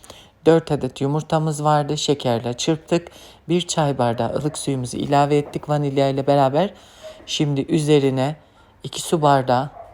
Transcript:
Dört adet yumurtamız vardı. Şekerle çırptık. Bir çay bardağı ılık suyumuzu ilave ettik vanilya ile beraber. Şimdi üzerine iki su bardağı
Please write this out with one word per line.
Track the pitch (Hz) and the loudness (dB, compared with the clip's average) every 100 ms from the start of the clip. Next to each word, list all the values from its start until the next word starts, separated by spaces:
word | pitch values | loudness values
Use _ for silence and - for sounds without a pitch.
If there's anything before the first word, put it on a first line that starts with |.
| - - - _ 156 | -20 -20 -20 _ 4
Dört | 165 160 | 4 2
adet | 143 127 - | -2 -4 -4
yumurtamız | 139 151 143 160 156 147 | -2 -2 -2 -2 0 0
vardı. | 151 151 143 151 | 2 2 0 -2
Şekerle | - 139 127 117 120 | -2 0 0 -2 -2
çırptık. | 123 - 156 - 170 170 - - - - | -4 -2 -2 -2 -4 -4 -16 -20 -14 -2
Bir | 175 | -2
çay | 170 - 147 131 | -2 -2 0 0
bardağı | 120 117 117 - | 0 0 -2 -2
ılık | 147 - | -4 -6
suyumuzu | - 135 123 - | -4 -4 -4 -6
ilave | 135 143 143 147 | 0 2 4 2
ettik | 143 - - | 0 -6 -4
vanilya | 147 143 135 135 | -2 0 0 0
ile | 135 135 | 0 2
beraber. | 143 135 143 202 - - - - - - | 4 4 2 -2 -4 -20 -20 -20 -18 -8
Şimdi | - 151 139 | -4 -2 -2
üzerine | 135 165 151 151 135 131 135 156 _ _ _ _ | 0 0 4 4 4 2 -2 -4 _ _ _ _
iki | - - | -12 -10
su | - 170 | -2 2
bardağı | 147 139 131 123 139 - - | 4 4 4 0 -2 -8 -20